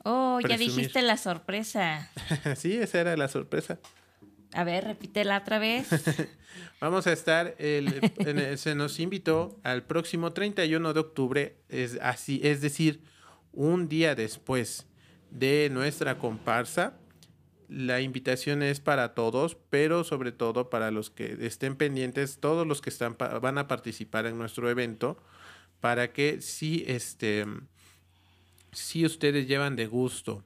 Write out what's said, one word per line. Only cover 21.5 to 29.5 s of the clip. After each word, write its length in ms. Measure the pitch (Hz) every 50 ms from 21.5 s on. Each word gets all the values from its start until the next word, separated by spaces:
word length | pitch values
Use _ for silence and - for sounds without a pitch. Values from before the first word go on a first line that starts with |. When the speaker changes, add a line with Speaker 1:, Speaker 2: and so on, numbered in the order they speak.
| - - 135 135 139
Speaker 2:
pendientes, 640 | 139 151 143 139 131 127 123 127 135 139 139 143 -
todos 280 | - 143 160 170 165
los 120 | 156 147 143
que 120 | - 131
están 240 | - - 120 117 113
pa-, 240 | - 127 - - 113
van 180 | 123 131 135
a 100 | 143 143
participar 600 | 143 135 113 - 117 107 - 107 - - 110 110
en 100 | 113 113
nuestro 320 | 117 113 110 - - 120 120
evento, 480 | 120 123 123 117 110 110 120 131 175 - - - - - - - - - - _ _ -
para 320 | - 120 120 120 123 120 -
que 280 | - 143 151 151 -
si, 420 | - - - - 156 156 160 165 -
este, 560 | - 131 120 - - - - 120 107 104 107 104 104 107 127 135 - _ _ - - - _ _ _ _ _ _ _ _ _ _ _ _ _ _ -
si 320 | - - - - - 165 165
ustedes 440 | 156 160 - 147 143 143 147 135
llevan 280 | 127